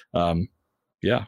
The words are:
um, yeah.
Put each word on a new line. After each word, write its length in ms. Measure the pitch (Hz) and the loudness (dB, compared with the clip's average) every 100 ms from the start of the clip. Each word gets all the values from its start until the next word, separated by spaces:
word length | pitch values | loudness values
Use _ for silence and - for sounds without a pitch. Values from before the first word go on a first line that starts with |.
| - | -6
um, 360 | 85 87 85 98 _ _ _ _ _ | 0 0 0 -4 _ _ _ _ _
yeah. 240 | 92 123 | -2 -2